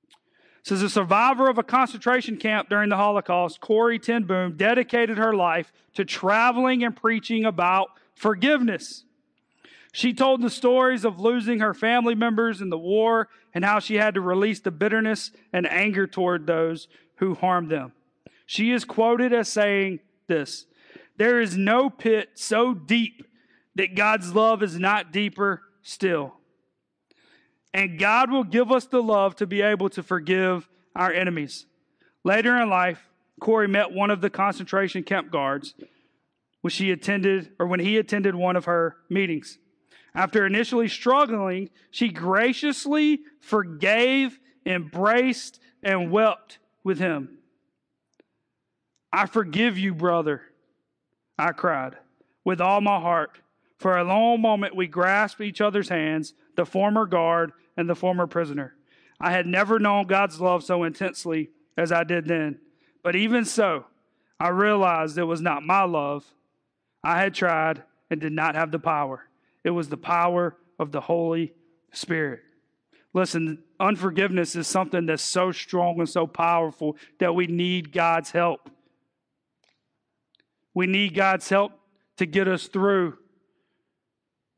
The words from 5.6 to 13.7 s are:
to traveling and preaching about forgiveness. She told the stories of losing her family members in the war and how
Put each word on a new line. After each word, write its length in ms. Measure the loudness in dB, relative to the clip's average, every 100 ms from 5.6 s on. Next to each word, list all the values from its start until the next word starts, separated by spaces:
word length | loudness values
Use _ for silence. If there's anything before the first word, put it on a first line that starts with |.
| -4 _ _
to 120 | -6 -6
traveling 760 | -2 2 4 4 2 2 2
and 120 | 0 -2
preaching 500 | -2 -2 -2 -2 0
about 520 | 0 2 2 0 _ _
forgiveness. 920 | _ -2 2 2 2 2 -2 -8 -18 -20 _ _ _ _ _ -20 -20 _
She 220 | -4 -2
told 280 | 2 2 2
the 80 | 0
stories 540 | 0 2 4 4 2
of 160 | -2 -2
losing 400 | 0 0 0 0
her 140 | -2
family 420 | 0 0 2 2 0
members 460 | 0 0 -2 -2
in 80 | -6
the 80 | -6
war 500 | -2 0 2 2 -2 _ _
and 120 | -2
how 140 | 0